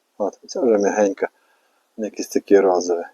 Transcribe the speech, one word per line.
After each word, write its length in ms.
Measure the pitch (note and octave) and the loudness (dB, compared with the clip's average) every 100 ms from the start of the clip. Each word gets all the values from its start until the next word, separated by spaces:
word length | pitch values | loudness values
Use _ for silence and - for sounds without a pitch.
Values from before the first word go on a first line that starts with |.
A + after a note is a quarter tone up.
| _ - | _ -8
От, 200 | G2 - - | -8 -8 -12
ця 140 | - | -2
вже 180 | C3+ G#2+ | 2 2
м'ягенька, 500 | G2 F2+ G2+ F#2+ - _ _ _ _ _ _ - | 2 0 -2 -2 -8 _ _ _ _ _ _ -10
якісь 320 | G#2+ - - | -10 -8 -4
такі 320 | G2 - G2 | -4 2 4
розові. 440 | F#2+ F2+ F2 F2 E2+ | 4 2 0 -4 -6